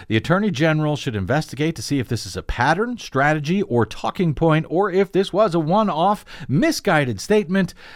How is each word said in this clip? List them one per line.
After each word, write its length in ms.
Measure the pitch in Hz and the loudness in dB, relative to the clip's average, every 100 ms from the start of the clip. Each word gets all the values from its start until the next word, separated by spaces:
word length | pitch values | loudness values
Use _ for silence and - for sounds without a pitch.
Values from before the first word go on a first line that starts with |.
| - | -2
"The 100 | 110 | 0
Attorney 320 | - 180 214 | 2 2 2
General 460 | 127 165 151 151 147 | 2 2 2 0 -2
should 200 | 147 107 | -4 -4
investigate 600 | 92 143 156 127 156 160 | 0 -2 -2 -4 -4 -4
to 80 | |
see 160 | - 139 | -4 -2
if 80 | 117 | -2
this 180 | 117 95 | -4 -6
is 100 | 87 | -8
a 60 | |
pattern, 560 | - - 131 165 240 240 | -6 0 2 2 -2 -6
strategy, 640 | - 131 147 156 147 196 | -4 0 2 2 0 -2
or 240 | 190 120 107 | 0 0 0
talking 480 | - 113 - 170 | -2 -6 -2 -2
point, 320 | 147 165 156 160 | 2 2 2 0
or 200 | 156 202 | 0 0
if 220 | 180 190 | 0 0
this 200 | 180 196 | 0 0
was 220 | 175 214 | 2 2
a 60 | 170 | 2
one-off 680 | 156 202 208 151 185 208 - - 151 | 2 2 2 0 0 0 -6 -12 -2
misguided 760 | 139 320 - - 160 127 101 | 0 2 0 0 2 0 -4
statement 540 | - 214 160 190 180 - - | 0 0 2 0 -2 -6 -20